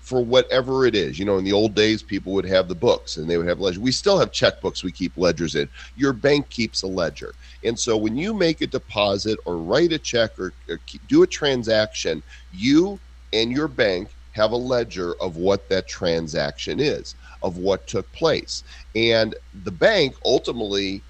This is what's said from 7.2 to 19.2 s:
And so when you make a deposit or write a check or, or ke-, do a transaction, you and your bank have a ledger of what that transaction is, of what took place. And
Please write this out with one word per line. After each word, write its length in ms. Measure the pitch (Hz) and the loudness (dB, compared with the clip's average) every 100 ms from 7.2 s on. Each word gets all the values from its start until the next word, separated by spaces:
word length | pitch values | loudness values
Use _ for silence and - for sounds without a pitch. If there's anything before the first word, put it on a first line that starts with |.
| - - - - | -16 -16 -20 -6
And 120 | 110 120 | -4 -2
so 180 | - 110 | 0 0
when 200 | 110 117 | 0 -2
you 160 | 190 | -4
make 280 | 220 170 156 | 0 0 0
a 60 | 139 | -4
deposit 680 | 131 - 107 104 101 107 110 | -6 -6 0 2 2 -2 -4
or 120 | - 85 | -4 -6
write 360 | 82 127 170 | 0 2 2
a 60 | 160 | 0
check 400 | - 117 110 - | -2 0 0 -2
or, 140 | 92 - - | -8 -8 -10
or 80 | 82 | -10
ke-, 220 | - - - | -10 -18 2
do 140 | 147 | 4
a 40 | 180 | 4
transaction, 960 | - 147 127 110 110 107 - 92 80 - - - | 4 0 0 2 2 2 -2 -4 -4 -8 -20 -18
you 460 | 92 117 147 190 196 - - - | -4 4 4 4 -4 -14 -20 -4
and 180 | 107 113 | -2 0
your 160 | 127 156 | 0 -4
bank 400 | 131 113 90 104 - - | 2 2 2 -4 -14 -14
have 200 | - 110 | 0 0
a 40 | 120 | 0
ledger 580 | 127 123 117 87 87 82 | 0 -2 -2 -4 -4 -4
of 160 | 92 82 | -6 -2
what 320 | 90 98 - | 0 0 0
that 180 | 92 - | -2 -2
transaction 920 | - 90 82 80 80 71 - - 80 | -4 -2 0 -2 -4 -4 -6 -6 -2
is, 380 | 143 98 - - - - | -2 -2 -8 -18 -20 -8
of 140 | 92 87 | -8 -4
what 280 | 92 95 - | -2 -2 -2
took 220 | 98 92 | -6 -6
place. 500 | - 160 131 - - - - - | -2 0 0 -4 -12 -12 -20 -8
And 400 | 110 117 113 | 0 2 4